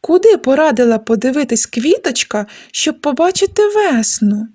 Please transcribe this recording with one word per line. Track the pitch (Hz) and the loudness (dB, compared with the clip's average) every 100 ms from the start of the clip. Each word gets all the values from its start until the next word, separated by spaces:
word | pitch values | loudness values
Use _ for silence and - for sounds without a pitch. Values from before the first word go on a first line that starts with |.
Куди | - 349 440 403 | 2 2 4 4
порадила | - 269 311 233 240 226 | 2 2 2 2 2 0
подивитись | 220 226 247 269 269 233 - | 0 -2 0 -2 -2 -2 -4
квіточка, | - 262 415 466 233 - 208 208 - - | -4 0 0 -2 -4 -4 -6 -6 -14 -14
щоб | - - - | -6 -6 -4
побачити | 294 269 339 370 392 - 415 | -6 0 0 0 -2 0 0
весну? | 415 403 247 208 - 208 208 226 | 2 0 0 -2 -2 0 -2 -6